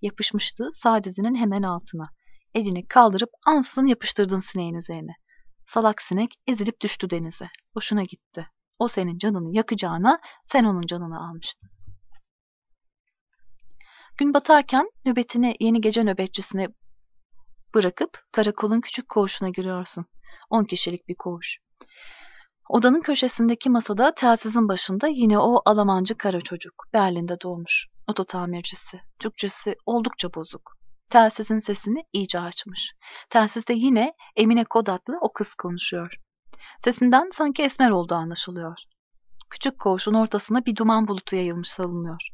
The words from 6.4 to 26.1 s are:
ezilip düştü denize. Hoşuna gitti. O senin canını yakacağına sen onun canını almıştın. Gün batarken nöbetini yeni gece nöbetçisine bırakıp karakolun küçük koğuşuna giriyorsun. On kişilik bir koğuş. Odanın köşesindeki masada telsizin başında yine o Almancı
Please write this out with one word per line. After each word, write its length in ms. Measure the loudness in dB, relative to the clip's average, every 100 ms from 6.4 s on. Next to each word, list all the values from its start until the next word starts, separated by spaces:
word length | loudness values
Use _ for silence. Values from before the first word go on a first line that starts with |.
| -4
ezilip 340 | -2 -2 -4
düştü 300 | -6 -6 -4
denize. 380 | -4 -6 -12 -18 -18 _
Hoşuna 280 | -10 -2 -2
gitti. 460 | -2 -8 _ -16 -16 _ _ -6
O 100 | -4
senin 300 | -2 -4 -2
canını 380 | -2 -2 -2 -2
yakacağına 640 | -2 -4 -4 2 2 2 -2 -20 0
sen 120 | 2
onun 180 | 4 2
canını 460 | -4 -8 -8 -10 -12
almıştın. 420 | -12 -14 -14 _ -20 -18 -18 -18 -20 -20 _ _ _ _ _ _ _ _ _ _ _ -20 -18 -18 -18 -20 _ _ -2
Gün 160 | 2
batarken 560 | 4 6 6 6 2 0 -2
nöbetini 520 | -2 0 0 0 0 2
yeni 200 | 2 4
gece 220 | 2 2
nöbetçisine 680 | 2 0 -4 -6 -6 -4 -4 -6 -20 -20 _ _ _ -20 -20 -20 0
bırakıp 440 | 2 2 0 -6 -8 _
karakolun 480 | 0 0 0 0 0
küçük 280 | 0 -8 -2
koğuşuna 400 | 0 0 -2 -6
giriyorsun. 580 | -4 -6 -6 -8 -12 -14 -16 -20 -20 -2
On 140 | 0
kişilik 440 | 0 -2 -4 -6 -10
bir 60 |
koğuş. 440 | -10 -8 -8 -10 -12 _ _ -20 -20 -20 -20 -20 -20 -20 _ -2
Odanın 320 | 4 4 4
köşesindeki 720 | 2 0 -2 2 2 2 2
masada 440 | 2 2 2 2
telsizin 540 | 4 4 2 2 0 2
başında 380 | 0 -2 -2 -2
yine 320 | 2 4 6
o 240 | 4 4
Almancı 520 | 4 4 4 2 0